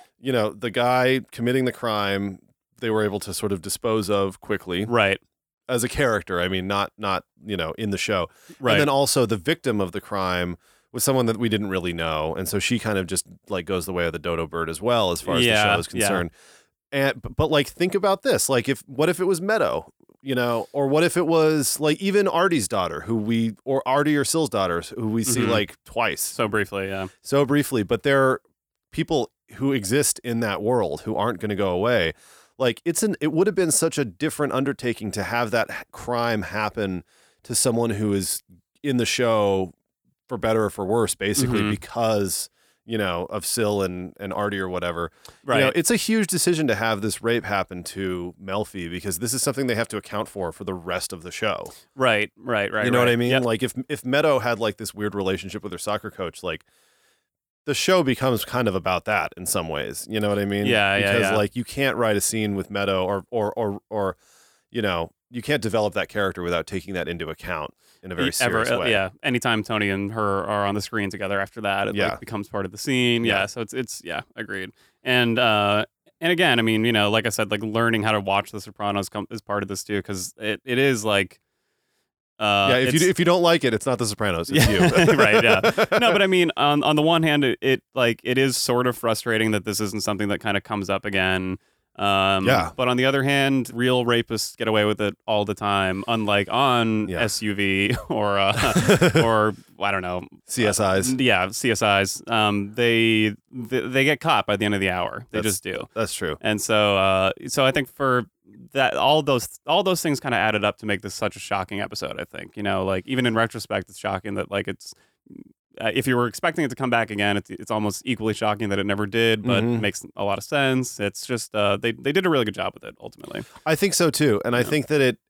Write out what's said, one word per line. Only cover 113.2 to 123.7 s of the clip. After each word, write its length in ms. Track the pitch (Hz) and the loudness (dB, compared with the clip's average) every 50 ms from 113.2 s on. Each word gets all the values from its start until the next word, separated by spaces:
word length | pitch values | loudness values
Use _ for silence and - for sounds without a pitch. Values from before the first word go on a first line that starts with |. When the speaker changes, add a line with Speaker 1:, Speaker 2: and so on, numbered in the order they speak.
| 123 | 0
Speaker 2:
in 120 | 120 110 | 2 2
retrospect, 520 | 113 117 110 - 113 - - 101 101 92 - | 2 2 0 -2 -6 -8 -6 -6 -6 -6 -8
it's 100 | 98 - | -10 -8
shocking 340 | - 104 98 95 - 104 98 | -6 -4 -4 -4 -4 -6 -6
that, 160 | 98 - - | -6 -4 -4
like, 160 | 101 101 104 | -4 -4 -4
it's 280 | 101 95 - - - - _ _ _ _ _ _ - - - - - _ _ _ _ _ - | -4 -8 -10 -12 -20 -20 _ _ _ _ _ _ -20 -20 -20 -20 -20 _ _ _ _ _ -6
uh, 100 | 113 110 - | -4 -2 -2
if 120 | 127 123 | 0 0
you 100 | 135 123 | 2 2
were 100 | 123 120 | 2 2
expecting 380 | 117 - - - 170 160 180 156 | 0 -2 -2 -2 -2 0 0 -2
it 40 | 123 | -2
to 60 | 123 | -4
come 160 | - 135 123 | -4 -2 0
back 200 | 120 117 113 113 | 0 0 0 0
again, 260 | 107 101 101 101 101 | -2 0 0 0 0
it's, 140 | 101 - - | 0 -2 -6
it's 200 | 92 - 98 - | -10 -12 -6 -4
almost 320 | 113 110 107 104 95 - - | -2 -2 0 -2 -4 -4 -4
equally 300 | 127 123 - 110 110 104 | -6 -4 -2 -2 -2 -2
shocking 340 | - 113 107 104 104 113 101 | 0 -2 -2 -2 -2 -2 -2
that 100 | 98 98 | -2 -2
it 80 | 98 | -2
never 200 | 104 98 101 104 | -2 -2 -2 -2
did, 360 | 98 110 113 117 113 110 107 | -2 0 2 2 2 2 2
but 200 | 101 123 - 101 | 0 0 0 2
Speaker 1:
Mm-hmm. 180 | 110 120 120 113 | 2 0 0 0
Speaker 2:
makes 240 | 107 101 - - - - - | 0 -2 -4 -6 -10 -12 -8
a 80 | - 101 | -4 -4
lot 140 | 101 101 104 | -2 -2 -4
of 60 | - | -4
sense. 540 | - 156 143 139 131 131 131 123 - - - | -2 -2 0 2 2 2 0 -2 -4 -4 -4
It's 260 | 104 101 - - - | -4 -4 -4 -6 -6
just, 280 | - 127 113 - - - | -6 -6 -6 -6 -4 -2
uh, 220 | 107 101 101 101 | 0 2 2 2
they, 160 | 101 - 117 | 0 0 -2
they 200 | 117 123 - 135 | -4 -2 -2 -2
did 140 | 147 190 185 | 0 2 2
a 40 | 180 | 2
really 140 | 156 135 113 | 2 2 2
good 100 | 104 - | 0 -2
job 200 | - 95 95 - | -4 -4 -6 -6
with 100 | - - | -10 -14
it, 100 | - - - | -18 -16 -16
ultimately. 440 | - - - - - - - - - - - - - | -16 -18 -16 -16 -14 -12 -10 -10 -12 -12 -14 -6 -2
Speaker 1:
I 80 | 156 | -2